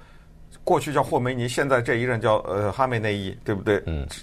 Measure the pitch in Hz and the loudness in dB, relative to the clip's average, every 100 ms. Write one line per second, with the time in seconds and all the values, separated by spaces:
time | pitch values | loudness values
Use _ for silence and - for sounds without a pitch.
0 | - - - - - - - 165 151 143 | -14 -20 -20 -20 -20 -8 0 0 2 0
1 | 135 151 123 127 123 123 143 127 120 117 | 2 0 0 -2 -2 0 2 2 2 0
2 | 123 120 110 107 - 98 104 92 131 117 | 0 0 2 2 2 -2 -2 0 0 0
3 | 107 101 95 - - 101 104 101 - 76 | 0 -2 -4 -8 -4 -2 2 2 0 -6
4 | 69 - | -6 -10